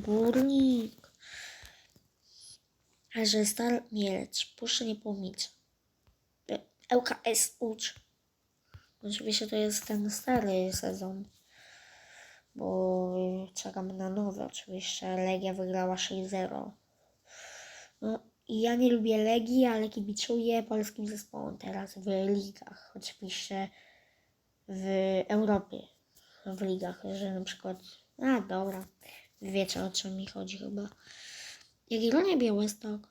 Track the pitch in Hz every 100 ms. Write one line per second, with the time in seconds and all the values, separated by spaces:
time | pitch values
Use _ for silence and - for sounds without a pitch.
0 | 208 214 226 247 269 277 262 247 220 -
1 | - _ - - - - - - _ _
2 | _ _ _ - - - _ _ _ _
3 | _ 226 214 214 208 - 240 240 - 214
4 | 196 190 - - - - 233 - 226 214
5 | 220 202 185 185 - _ _ _ _ _
6 | _ _ _ _ - - - _ - 247
7 | 247 226 233 220 - - 233 220 - -
8 | _ _ _ _ _ _ _ - _ _
9 | 208 208 220 214 214 214 214 208 - 214
10 | 208 - - 247 202 190 185 185 - 190
11 | 190 190 202 _ _ - - - - -
12 | - - - - _ 214 190 185 185 185
13 | 185 185 185 185 190 - 196 190 190 190
14 | 190 196 208 202 - - - 185 - -
15 | 190 185 185 185 190 190 185 185 185 185
16 | - 190 185 190 185 69 - - _ _
17 | _ _ _ - - - - - - -
18 | 214 226 - _ - 220 233 240 247 240
19 | 214 214 214 233 226 254 254 220 214 214
20 | 202 208 - 233 233 226 226 214 208 -
21 | 208 214 - - - 196 190 190 196 196
22 | 190 190 196 202 202 - - - - 196
23 | - - 190 - - 196 196 - - _
24 | _ _ _ _ _ _ - 190 190 190
25 | 190 190 - 208 214 202 - - - _
26 | _ _ _ - 196 190 190 185 180 185
27 | 196 196 196 190 185 - 190 185 - -
28 | _ - 262 247 196 185 196 185 190 _
29 | - - - _ 196 190 185 - 190 185
30 | 196 190 196 196 190 190 202 202 202 -
31 | - - - - - - - _ - 226
32 | 226 285 381 320 233 208 208 - 214 214
33 | 208